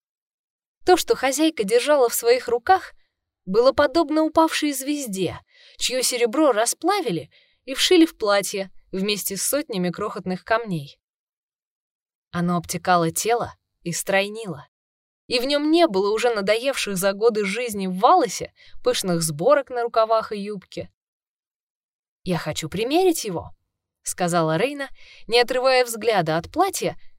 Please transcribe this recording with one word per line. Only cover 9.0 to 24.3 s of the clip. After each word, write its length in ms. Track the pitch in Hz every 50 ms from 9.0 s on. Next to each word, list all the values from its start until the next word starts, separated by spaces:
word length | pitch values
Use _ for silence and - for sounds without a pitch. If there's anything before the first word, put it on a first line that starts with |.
| 190 208 208 190 - - 196
с 60 | 185
сотнями 480 | - - - 285 302 - 226 185 180 180
крохотных 540 | 165 - 202 208 - 175 180 185 185 180 -
камней. 540 | - 220 226 233 214 180 156 139 143 - _ _ _ _ _ _ _ _ _ _ _ _ _ _ _ _ _ _ _ _ _ _ _ _ _ _ _
Оно 260 | - 175 175 175 175
обтекало 540 | 175 170 - - 170 - 185 180 175 165 165
тело 440 | 160 - - 214 240 233 175 120 - _ _ _ _ _
и 100 | - 175
стройнило. 760 | 160 - - - 190 196 196 208 208 226 226 196 143 139 - _ _ _ _ _ _ _ _ _ _ _ _
И 120 | - 220 247
в 60 | 233
нём 260 | 277 294 285 294 302
не 160 | 320 339 339
было 260 | 311 196 190 202 202
уже 180 | 214 220 226 240
надоевших 640 | 233 208 196 196 214 226 247 277 254 - - 208 202
за 160 | 180 190 196
годы 320 | 202 202 220 240 220 214 208
жизни 420 | 190 196 233 254 240 202 202 190
в 120 | 185 180 185
Валасе 560 | 208 277 359 370 262 196 - - - - _ _ _ - - -
пышных 400 | - - - - - 185 170 165
сборок 460 | 165 160 151 143 175 247 294 285 269 -
на 140 | 254 240
рукавах 500 | 233 233 - 226 220 220 226 220 220 -
и 60 | 214 208
юбке. 520 | 196 208 214 185 - _ - 175 - - _ _ _ _ _ _ _ _ _ _ _ _ _ _ _ _ _ _ _ _ _ _ _ _ _ _ -
«Я 120 | 175 180
хочу 320 | 160 - 156 151 - - 151
примерить 560 | - 180 226 254 294 349 381 370 320 - -
его», 300 | 214 175 156 - - - - _ _ _ _ _ _ _ _
сказала 560 | _ - - - 185 170